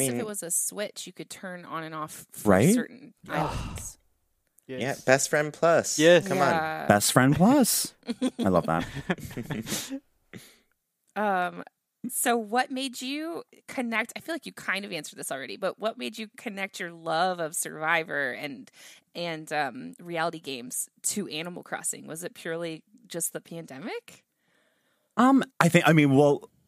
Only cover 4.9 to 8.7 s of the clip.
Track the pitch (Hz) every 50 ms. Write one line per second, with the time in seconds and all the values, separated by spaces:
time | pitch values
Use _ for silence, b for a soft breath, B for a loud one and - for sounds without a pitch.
4.9 | 127 - - - 131 139 - - - 147 151 151 147 - - 165 165 135 107 -
5.9 | - - 151 165 175 170 - 190 139 - 143 135 170 160 156 160 156 160 156 -
6.9 | 104 104 - - - 131 127 135 147 147 175 220 277 302 240 - - - - -
7.9 | - _ - - 233 - 254 262 - - 233 95 90 85 78 80